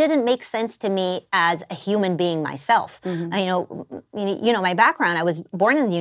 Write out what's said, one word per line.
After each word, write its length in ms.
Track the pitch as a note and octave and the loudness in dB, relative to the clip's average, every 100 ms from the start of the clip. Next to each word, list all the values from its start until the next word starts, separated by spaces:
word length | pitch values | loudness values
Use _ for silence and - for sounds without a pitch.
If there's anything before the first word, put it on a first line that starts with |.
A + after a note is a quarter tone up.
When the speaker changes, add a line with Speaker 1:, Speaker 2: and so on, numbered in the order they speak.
Speaker 1:
didn't 200 | D#4 D4+ | 4 4
make 200 | A#3+ B3 | 2 0
sense 340 | - A3+ A3+ - | -2 -4 -4 -4
to 120 | G#3+ | -2
me 380 | F#3+ F#3 F3+ - | 0 0 -2 -2
as 280 | F#3+ E3+ E3+ - | 2 2 0 -4
a 60 | F#3 | -8
human 400 | - G#3 F#3+ E3+ | -2 0 2 0
being 260 | F3 E3 | 0 0
myself. 600 | D3 C3+ - A3+ - - | -4 -4 0 0 0 -8
Speaker 2:
Mm-hmm. 300 | F#3 F3 E3+ | -6 -6 -4
Speaker 1:
I, 60 | F#3 | -2
you 60 | F#3 | 0
know, 400 | F3+ - - - - - G#3 | -2 -4 -10 -14 -16 -14 -6
you 100 | G3+ | -4
know, 120 | G3 A3 | -2 0
you 80 | |
know 80 | A#3 | 2
my 140 | F#3 F3+ A#3 | 2 4 4
background. 320 | - F3+ E3+ | 4 0 0
I 60 | |
was 180 | E3+ D#3+ - | 0 -2 -6
born 240 | F#3 G3+ C#4+ | 0 2 2
in 120 | B3 | 2
the 60 | E3+ | 0